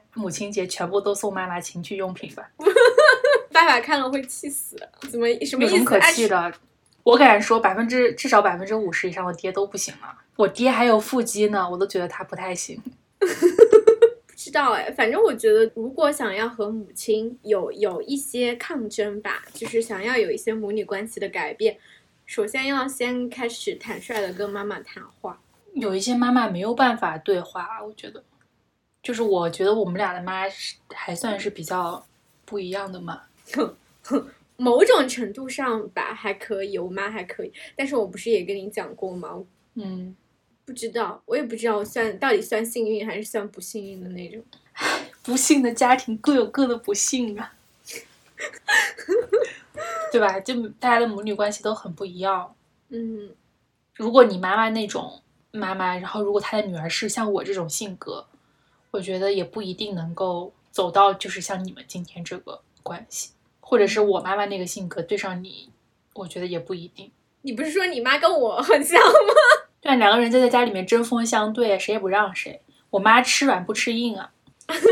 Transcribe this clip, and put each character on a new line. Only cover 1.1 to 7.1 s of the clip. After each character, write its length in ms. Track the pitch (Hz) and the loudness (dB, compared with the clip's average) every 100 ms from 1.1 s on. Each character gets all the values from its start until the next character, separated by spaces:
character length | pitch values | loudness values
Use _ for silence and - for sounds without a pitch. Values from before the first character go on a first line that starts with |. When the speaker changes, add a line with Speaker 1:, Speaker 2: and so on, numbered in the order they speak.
Speaker 1:
送 180 | 202 208 | -2 -4
妈 140 | 190 180 | -4 -6
妈 100 | 175 | -8
情 240 | - 175 | -8 -12
趣 140 | - 196 | -10 -8
用 160 | 185 | -8
品 200 | 180 175 | -10 -14
吧。 140 | - - - | -16 -20 0
Speaker 2:
<laughs> 920 | 339 370 494 508 605 508 571 539 - | 2 6 6 8 6 6 4 2 4
爸 160 | 320 330 | 4 6
爸 140 | 240 | 4
看 180 | 240 285 | 2 -2
了 100 | 254 | 0
会 120 | 277 | -4
气 280 | 254 - 294 | -6 -12 -10
死。 260 | - - - - _ 277 | -10 -12 -16 -20 _ -10
怎 80 | 233 | -2
么， 80 | 233 - 285 | 0 0 -2
什 100 | 262 | 2
么 80 | |
意 40 | 220 | 4
思？ 60 | |
Speaker 1:
有 40 | 190 | 4
什 0 | |
么 60 | - | 6
可 120 | - 330 | 6 6
气 160 | 233 214 | 6 2
的？ 100 | 180 | 2
Speaker 2:
暗 140 | 170 | 0
示 60 | - _ _ _ _ | -8 _ _ _ _
Speaker 1:
我 120 | 240 | 6